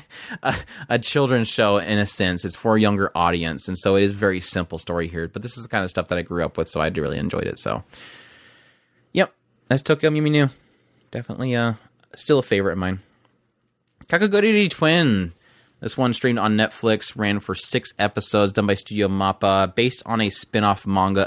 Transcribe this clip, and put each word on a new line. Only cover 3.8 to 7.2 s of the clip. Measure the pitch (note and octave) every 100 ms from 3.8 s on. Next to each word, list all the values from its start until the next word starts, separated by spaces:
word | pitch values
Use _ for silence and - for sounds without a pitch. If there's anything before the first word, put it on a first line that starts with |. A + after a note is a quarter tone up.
| G2+
it | G2
is | G2+
a | G2+
very | G2+ F#2
simple | - F#2+ F2 E2
story | - F2 E2
here. | E2 E2
But | -
this | A#2 B2
is |
the | A#2
kind | A2
of | F#2
stuff | - F2
that | F2
I |
grew | E2+ F2
up | D#2 -
with, | E2
so | D#2+
I | D#2
really | E2 C#2+
enjoyed | -